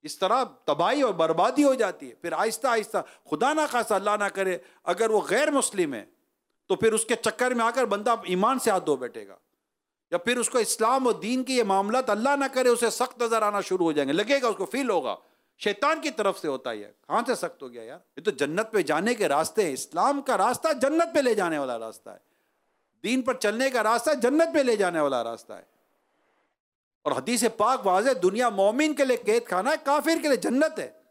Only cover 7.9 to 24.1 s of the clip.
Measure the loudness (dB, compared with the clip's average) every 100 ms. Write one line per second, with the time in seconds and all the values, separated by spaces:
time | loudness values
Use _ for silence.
7.9 | 0 0 -2 0 2 2 2 2 0 0
8.9 | -2 -4 -12 -18 -20 _ _ _ _ _
9.9 | _ _ -4 -2 -2 0 -2 -2 0 2
10.9 | 2 2 -2 -2 -4 0 0 2 0 2
11.9 | 0 0 0 0 0 0 2 2 4 0
12.9 | -2 -4 -2 0 2 2 -2 -2 0 2
13.9 | 2 0 0 0 0 0 -2 -6 -4 0
14.9 | 0 -2 -8 _ _ _ _ -6 0 0
15.9 | 0 -4 -2 -2 -2 -6 -6 -6 -10 -14
16.9 | _ -4 -2 -2 -4 -6 -10 -18 -16 -18
17.9 | -20 _ -6 -6 -2 -2 -2 -2 -2 0
18.9 | 0 0 0 0 0 0 -2 -2 -4 -6
19.9 | -2 0 0 -2 0 0 0 -2 0 0
20.9 | 0 2 2 2 2 0 -2 -4 -6 -8
21.9 | -14 -20 -20 _ _ _ _ _ _ _
22.9 | _ -2 -2 -2 0 -2 0 0 0 2
23.9 | 0 0